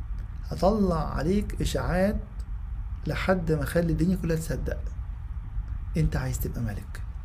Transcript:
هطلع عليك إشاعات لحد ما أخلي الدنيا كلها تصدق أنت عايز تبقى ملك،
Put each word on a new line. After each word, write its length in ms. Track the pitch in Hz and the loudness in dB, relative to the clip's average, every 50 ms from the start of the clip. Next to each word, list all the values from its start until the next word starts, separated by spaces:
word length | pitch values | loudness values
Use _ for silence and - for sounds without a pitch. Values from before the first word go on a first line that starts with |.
| - - - - - - - - - - | -6 -6 -6 -6 -6 -8 -8 -8 -6 -6
هطلع 680 | - 131 170 190 220 208 196 180 170 156 151 139 - | -2 4 4 4 6 6 4 4 4 2 2 0 0
عليك 460 | 131 139 165 196 208 202 - - - | 0 2 2 2 2 2 0 0 0
إشاعات 560 | 156 - - 139 123 127 160 185 190 208 214 - - - - - - - - - - - - - - - - - - | 0 2 2 0 2 2 4 4 4 4 2 0 -2 -6 -8 -8 -6 -6 -6 -6 -6 -6 -6 -4 -4 -6 -6 -4 -4
لحد 460 | 156 147 - - 180 190 180 165 156 156 | -2 -2 0 4 4 4 4 4 2 2
ما 100 | 151 135 | 2 2
أخلي 300 | - - 170 175 165 156 | 2 2 2 2 4 4
الدنيا 240 | 156 160 185 185 | 4 4 4 4
كلها 200 | - - 165 165 | 2 2 0 0
تصدق 420 | 160 - - 131 127 - 113 - - - - - - - - - - - - - - - - - - - - - - - - - | 0 0 -2 -2 -2 -2 -2 -2 -2 -4 -6 -6 -6 -6 -6 -6 -8 -6 -6 -6 -6 -6 -6 -4 -4 -4 -4 -4 -6 -4 -2 0
أنت 200 | 165 156 151 151 | 2 2 2 2
عايز 220 | 139 127 131 123 - | 0 -2 0 -2 -2
تبقى 200 | - - - 131 | -2 -2 -2 -2
ملك، 420 | 117 110 98 - - - - - - - - - - | -2 -2 -4 -4 -8 -8 -10 -8 -8 -8 -8 -8 -8